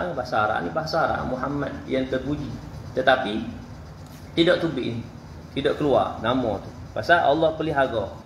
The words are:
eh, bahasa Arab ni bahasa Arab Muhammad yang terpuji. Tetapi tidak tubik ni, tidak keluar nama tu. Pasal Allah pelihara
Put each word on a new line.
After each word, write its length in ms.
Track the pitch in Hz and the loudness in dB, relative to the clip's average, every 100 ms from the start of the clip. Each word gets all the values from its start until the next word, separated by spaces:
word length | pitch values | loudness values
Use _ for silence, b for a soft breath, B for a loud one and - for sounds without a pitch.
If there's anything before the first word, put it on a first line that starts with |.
| 175 | 0
eh, 80 | |
bahasa 220 | 143 - 110 107 | -2 0 2 2
Arab 120 | 117 | 2
ni 80 | 170 | -2
bahasa 260 | 160 151 165 | -2 0 2
Arab 320 | 135 - - | 2 0 -2
Muhammad 380 | 127 135 143 135 - - | -2 -2 -2 -4 -6 -2
yang 160 | 131 127 | 0 0
terpuji. 400 | 131 131 147 - - - - - | -2 -2 -4 -4 -8 -10 -12 -6
Tetapi 480 | - 131 131 - 110 - - - - - - - - - - | 0 4 4 2 -2 -4 -8 -12 -14 -14 -14 -16 -14 -4 2
tidak 240 | 170 175 | 4 4
tubik 240 | 165 131 117 | 2 -2 -2
ni, 160 | 117 - - - - - 139 | -4 -8 -14 -16 -16 -8 -2
tidak 240 | 139 - | 0 2
keluar 400 | 147 117 95 - | 4 4 4 0
nama 400 | 110 131 117 98 | 0 2 2 -2
tu. 80 | - - - | -6 -12 -8
Pasal 320 | - 104 170 135 | -4 4 6 6
Allah 320 | 151 160 - | 4 4 2
pelihara 480 | 160 143 131 117 95 - | 0 2 2 0 -4 -6